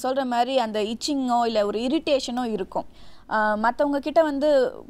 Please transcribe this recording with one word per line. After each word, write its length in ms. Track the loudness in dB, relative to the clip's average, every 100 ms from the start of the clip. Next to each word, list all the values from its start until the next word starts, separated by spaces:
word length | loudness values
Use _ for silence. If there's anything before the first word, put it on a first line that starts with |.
சொல்ற 220 | -2 -2 0
மாதிரி 340 | 0 2 2
அந்த 220 | 0 0
இச்சிங்கோ 640 | -2 -4 -4 -2 0 2 2
இல்ல 200 | 2 0
ஒரு 140 | 0
இரிட்டேஷனோ 640 | 0 0 2 0 0 -4
இருக்கும். 420 | -2 -4 -4 -6 -8 -12 -18 -16 -4
ஆ, 260 | 0 0 2
மத்தவங்க 440 | 0 2 0 0
கிட்ட 240 | 0 2
வந்து 480 | 2 2 4 4 2 -2 -8